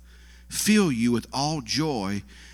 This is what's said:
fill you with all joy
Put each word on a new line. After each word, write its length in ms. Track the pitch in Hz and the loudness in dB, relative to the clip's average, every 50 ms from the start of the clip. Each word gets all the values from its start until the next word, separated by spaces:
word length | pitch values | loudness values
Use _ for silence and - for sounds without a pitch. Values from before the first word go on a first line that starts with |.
| - - - - - - - - - - | -20 -20 -20 -20 -20 -20 -20 -20 -18 -12
fill 420 | - - - - 214 208 202 165 | -6 -4 2 4 4 4 4 4
you 220 | 131 113 117 120 120 | 2 2 2 2 2
with 140 | 113 - - - | 0 -2 -2 -4
all 280 | 127 139 151 160 156 | -2 -2 0 -2 -4
joy 600 | 123 107 - 123 156 160 143 113 95 95 101 101 - - - - - - | -4 -4 -4 -2 -2 -2 -2 -2 -2 -4 -4 -6 -8 -10 -18 -20 -20 -20